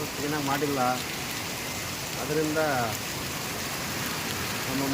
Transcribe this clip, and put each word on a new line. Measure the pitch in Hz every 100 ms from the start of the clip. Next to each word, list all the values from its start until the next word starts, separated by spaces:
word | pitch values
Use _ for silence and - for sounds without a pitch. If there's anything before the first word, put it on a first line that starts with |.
| 147
ಕ್ಲೀನಾಗಿ | - 143 151 139
ಮಾಡಿಲ್ಲ, | 143 143 139 123 127 - - - - - - - - - - - -
ಅದರಿಂದ | 127 151 156 156 156 127 113 107 - - - - - - - - - - - - - - - - 123
ನಮ್ಮ | 135 139